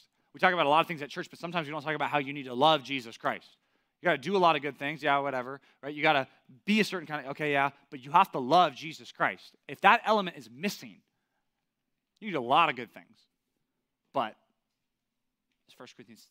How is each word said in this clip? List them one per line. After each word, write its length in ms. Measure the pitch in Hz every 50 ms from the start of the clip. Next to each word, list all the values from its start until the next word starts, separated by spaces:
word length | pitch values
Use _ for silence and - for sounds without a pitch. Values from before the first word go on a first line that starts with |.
| - _ _ _ _ _ -
We 80 | 143
talk 120 | 175 185 180
about 140 | 175 156
a 20 | 139
lot 120 | 147 160
of 60 | 165
things 160 | 160 175 143 143
at 60 | 131
church, 200 | - 180 170 -
but 80 | - -
sometimes 280 | 156 175 170 175 156
we 60 | 139 151
don't 100 | 156 131
talk 120 | 156 156
about 160 | 147 143 127
how 80 | 131 147
you 140 | 143 135 143
need 120 | 147 135
to 100 | 127 123
love 280 | 123 139 156 160 147 123
Jesus 340 | 117 139 135 113 117 110
Christ. 400 | - - 143 117 92 - - _ _ _ _ _ _ _ _ _ _
You 60 | -
gotta 120 | 175 165 156
do 180 | 127 156 202
a 20 | 196
lot 180 | 180 170 160
of 60 | 147 139
good 160 | 147 131 -
things, 240 | 143 143 156 139 143
yeah, 160 | 147 139 143
whatever, 420 | 139 139 131 127 120 123 135 139 _ _ _ _ -
right? 120 | 139 151
You 80 | 151 151
gotta 240 | 156 156 139 131 - _ _ _ _ 135 123 -
be 160 | - 208 220
a 40 | 196
certain 220 | - - 185 156
kind 180 | 143 151 151 131
of, 80 | 131 143
okay, 200 | - 156 151 143
yeah, 180 | 139 139 143 - _ _ -
but 100 | - 139
you 100 | 123 143
have 220 | 147 175 196 - -
to 60 | 156
love 360 | 127 120 151 180 180 156 135
Jesus 380 | 117 135 160 147 123 120 - -
Christ. 420 | - 170 131 98 90 - - _ _ _ -
If 120 | 143 - -
that 180 | 196 220 233 -
element 320 | 190 220 214 196 175 165
is 120 | 151 123 110
missing, 460 | 117 127 170 202 - - - 117 90 - _ _ _ _ _ _ _ _ _ _ _ _ _ _ _ _ _ _ _ _ _ _ _ -
you 80 | 196 220
need 80 | 175
a 40 | 147
lot 280 | 120 120 135 160 170 151
of 80 | 139
good 160 | 123 120 101 -
things. 260 | 98 87 _ _ _ _ _ _ _ _ _ _ _ _ _ _ _ _ _ _ _ _ _ -
But 240 | 139 120 107 101 _ _ _ _ _ _ _ _ _ _ _ _ _ _ _ _ _ _ _ _ _ _ _ _ _ _ _
as 60 | -
First 220 | - 131 120 -
Corinthians 300 | - 120 101 113 104 - _